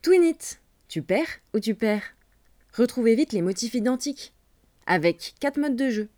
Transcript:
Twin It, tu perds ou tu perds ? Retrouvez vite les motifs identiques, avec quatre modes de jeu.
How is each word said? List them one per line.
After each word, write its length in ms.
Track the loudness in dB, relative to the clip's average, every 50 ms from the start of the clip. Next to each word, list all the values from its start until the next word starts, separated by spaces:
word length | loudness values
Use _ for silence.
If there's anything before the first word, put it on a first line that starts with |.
Twin 220 | 4 6 6 6 6
It, 380 | 4 0 _ -10 -16 -16 _ _ _ _ _ _
tu 140 | _ -8 -8
perds 380 | -2 0 0 0 0 -2 -6 -16 _ _ -4
ou 60 | -2
tu 160 | -2 -2 -2
perds ? 400 | 0 0 0 0 -2 -4 -10 _ _ _ _ _ _ _ _ _ _ _ _ _
Retrouvez 420 | 0 0 0 0 2 4 4 4
vite 180 | 4 2 0 0
les 80 | -2
motifs 320 | -2 -2 -2 -4 -8 -6 -4
identiques, 600 | -2 0 0 -2 -2 -4 -8 -10 -10 -16 -20 _ _ _ _ _ _ _ _ _ _ _
avec 480 | -2 -2 2 2 0 0 0 -10 -18 _ _
quatre 200 | -6 -4 -2 -2
modes 160 | -2 -2 -2
de 140 | -2 -2 -2
jeu. 200 | -2 -4 -6 -8 _